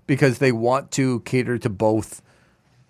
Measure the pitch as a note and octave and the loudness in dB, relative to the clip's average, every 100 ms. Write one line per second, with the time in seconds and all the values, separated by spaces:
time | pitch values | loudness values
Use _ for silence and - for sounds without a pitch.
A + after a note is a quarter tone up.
0 | - C3+ C#3 A2 C3+ A2+ A#2 C3+ - - | -4 2 2 4 0 2 0 0 -2 -2
1 | C3 A#2+ - C3 A#2 A#2+ A#2+ F#2+ A2 A2 | 0 -2 -2 -2 -2 -2 -4 0 2 2
2 | - - _ _ _ _ _ _ | -2 -14 _ _ _ _ _ _